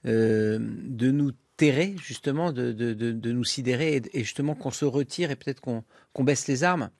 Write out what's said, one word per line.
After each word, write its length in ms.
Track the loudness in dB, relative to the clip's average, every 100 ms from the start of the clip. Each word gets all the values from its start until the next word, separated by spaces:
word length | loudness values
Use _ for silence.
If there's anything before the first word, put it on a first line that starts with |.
euh, 540 | 2 2 4 4 2 0
de 500 | -4 -8 -8 0 2
nous 220 | 4 2 -2 _ 2
terrer, 400 | 4 4 0 -2
justement, 500 | -12 -6 -4 0 -2
de, 200 | 0 -4
de, 200 | -2 -2
de, 200 | -2 -2
de 200 | -2 -2
nous 120 | -2
sidérer 520 | -2 -2 0 2 2 0
et, 60 | -2
et 120 | -4
justement 300 | -4 -2 -2
qu'on 160 | -2 -6
se 140 | 0
retire 460 | 0 0 -2 -2 -2
et 60 | -2
peut-être 260 | -6 -8
qu'on, 220 | -6 -6 -8 -20 _
qu'on 120 | 0
baisse 220 | 2 2 0
les 160 | 0
armes. 280 | 2 0 -4 _